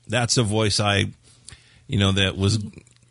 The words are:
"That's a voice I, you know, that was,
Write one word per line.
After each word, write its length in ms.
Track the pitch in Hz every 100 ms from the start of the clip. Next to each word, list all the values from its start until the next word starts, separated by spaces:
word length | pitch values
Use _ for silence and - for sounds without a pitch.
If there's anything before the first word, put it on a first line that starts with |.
| -
"That's 320 | 117 120 135
a 40 |
voice 380 | 107 107 107 -
I, 260 | 104 101 101 - _ _ - - _ _ -
you 120 | 98
know, 140 | 98
that 240 | 95 95 -
was, 200 | 98 101 107 - - _ _